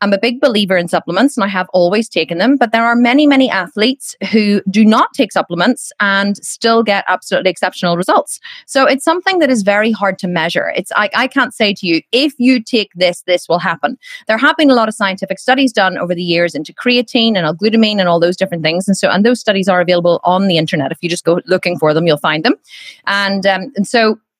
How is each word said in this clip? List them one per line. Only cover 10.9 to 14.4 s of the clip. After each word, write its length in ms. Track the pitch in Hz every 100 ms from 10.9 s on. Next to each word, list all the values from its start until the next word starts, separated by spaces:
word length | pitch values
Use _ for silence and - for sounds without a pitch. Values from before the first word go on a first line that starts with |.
| -
I, 160 | 208
I 140 | - 262
can't 260 | 277 233
say 220 | - 214 196
to 100 | 180
you, 160 | 165 -
"If 220 | 247 294 -
you 240 | 247 247
take 280 | - 226 196 175
this, 260 | 180 175 -
this 200 | 175 -
will 120 | 170
happen." 360 | 180 165 - - - - -
There 120 |
have 180 | 220